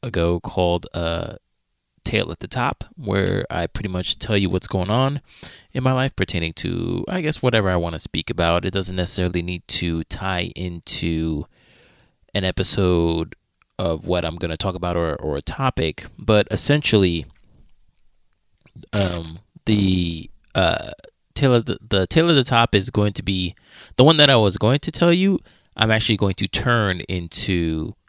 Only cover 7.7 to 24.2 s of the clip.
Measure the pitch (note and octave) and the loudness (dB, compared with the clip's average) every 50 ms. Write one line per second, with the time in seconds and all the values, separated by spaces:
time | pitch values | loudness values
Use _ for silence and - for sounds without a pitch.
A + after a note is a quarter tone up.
7.7 | F#2 F2 E2+ E2+ E2 D#2 - - _ - D#2 - - E2+ E2+ E2 E2+ F2 F2 G2 | 0 0 0 -2 -4 -4 -6 -4 _ -4 -4 -4 -2 0 2 2 2 2 0 -2
8.7 | - G2 F#2 F2 F#2 F#2 F2+ E2+ - - F#2 F2+ F2 F2+ E2+ F2 F2+ F2 - _ | -4 -2 -4 -2 -2 -2 0 0 0 0 0 0 0 -2 -2 -2 -6 -6 -2 _
9.7 | - - - F2 E2 E2 D#2+ _ - - F#2+ F#2+ F#2+ F2 F2+ F2+ - - F#2 F2+ | 0 2 2 0 -2 -2 -2 _ -6 -6 -4 -4 -2 -2 -4 -6 -6 -8 -8 -8
10.7 | F2 E2+ - - - - - E2+ E2 D#2+ D#2+ D#2+ D#2+ C#2+ C#2 - _ _ _ _ | -8 -6 -2 0 0 0 0 -2 -2 -2 -2 -2 -2 -4 -6 -8 _ _ _ _
11.7 | _ _ - _ _ _ _ _ _ _ _ _ _ G#2 F#2+ F#2 F#2 - F#2+ - | _ _ -20 _ _ _ _ _ _ _ _ _ _ -2 -2 -2 -2 2 4 4
12.7 | - - G2 F2+ F2+ E2+ E2 E2+ E2 E2 E2 - - _ _ _ _ _ _ _ | 4 4 4 4 4 4 2 2 0 -2 -4 -6 -10 _ _ _ _ _ _ _
13.7 | _ _ - E2+ E2 D#2+ - F2+ F2+ F2+ E2+ E2 D#2+ F2 - E2+ D#2+ D#2+ - G2 | _ _ -4 -4 -4 -4 -4 -4 -2 -2 -2 -4 -6 -6 -6 -6 -4 -4 -4 -4
14.7 | F2+ F2+ F2 F2 F2 E2+ E2+ E2 D2+ - - D#2 D2 C#2 - - - - C3+ C3 | -4 -4 -4 -4 -2 -2 -2 -2 -4 -4 -6 -6 -6 -4 -4 -6 -6 -4 -4 -4
15.7 | - - - D#2+ D2+ - - - - - - - A2 G#2 G2 - - A2 - - | -2 -2 -2 -2 -4 -6 -12 -16 -16 -8 0 2 2 2 2 2 2 2 4 4
16.7 | C#3+ D3+ D3 - - G#2+ G2 F2+ E2+ E2+ C2 - - _ _ _ _ _ - - | 4 2 2 4 4 4 4 4 2 0 -6 -8 -16 _ _ _ _ _ -20 -20
17.7 | - _ _ _ _ _ _ _ _ _ _ _ _ _ _ _ _ _ _ _ | -20 _ _ _ _ _ _ _ _ _ _ _ _ _ _ _ _ _ _ _
18.7 | _ - - - - G#2+ G2 F#2 F2 F2 E2 D#2+ D#2+ E2+ - _ _ - _ - | _ -20 -16 -4 -2 0 0 0 -2 -4 -8 -10 -14 -18 -20 _ _ -12 _ 0
19.7 | A2 G#2 G2 F#2+ F#2 F2+ F2+ E2+ E2+ D#2+ D#2+ - - - _ _ _ - F#2 E2 | 2 2 4 2 2 2 0 -2 -4 -6 -10 -14 -20 -20 _ _ _ 0 0 0
20.7 | - - - - - _ - - _ _ _ _ _ - C#3+ C3+ B2+ A#2+ A2 B2+ | 0 -2 -6 -10 -14 _ -20 -20 _ _ _ _ _ 0 2 4 4 4 2 0
21.7 | G#2+ - - - - G2 F#2 - - D#3+ D#3+ E3+ E3+ C#3+ B2 - C3 A#2 A#2 - | -6 -8 -4 -2 0 0 2 2 2 2 4 4 4 4 4 4 4 2 2 4
22.7 | - G2+ F#2+ - - G#2+ G#2 G#2 G2+ - - - G2 F#2 F2+ F2 - _ _ - | 4 2 2 2 0 0 0 0 0 -2 -4 -2 -2 -2 -2 -4 -6 _ _ -20
23.7 | - - - - - - B2+ D3 E3 D3+ | -20 -20 -20 -18 4 6 6 6 8 6